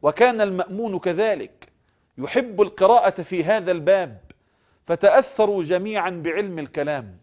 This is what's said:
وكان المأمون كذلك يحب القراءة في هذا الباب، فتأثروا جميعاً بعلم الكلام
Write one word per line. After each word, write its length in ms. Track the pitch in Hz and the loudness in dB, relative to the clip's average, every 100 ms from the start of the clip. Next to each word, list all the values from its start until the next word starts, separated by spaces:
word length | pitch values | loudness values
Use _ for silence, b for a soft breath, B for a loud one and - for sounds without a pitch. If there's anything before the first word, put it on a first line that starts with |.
وكان 380 | 147 151 240 226 | 0 4 4 4
المأمون 580 | 208 185 - 185 226 185 | -2 -2 -6 -6 -6 -4
كذلك 720 | 185 170 220 185 92 _ - _ _ _ _ - | -4 0 0 -2 -8 _ -20 _ _ _ _ -12
يحب 420 | 139 240 247 196 | -4 -2 -2 0
القراءة 600 | 202 - 190 233 202 185 | 0 4 4 6 4 -2
في 220 | 170 185 | -8 -4
هذا 280 | 160 214 175 | -2 -2 0
الباب، 480 | 175 151 196 170 104 _ _ _ _ _ _ - | -2 2 0 0 -12 _ _ _ _ _ _ -6
فتأثروا 760 | 170 202 269 262 - 208 202 | 2 4 4 2 0 0 0
جميعاً 480 | 156 180 202 214 180 | -2 -4 -2 -4 -6
بعلم 480 | 175 160 165 202 170 | -6 -6 -4 -6 -8
الكلام 600 | 143 - 147 143 110 90 | -10 -6 -6 -6 -8 -20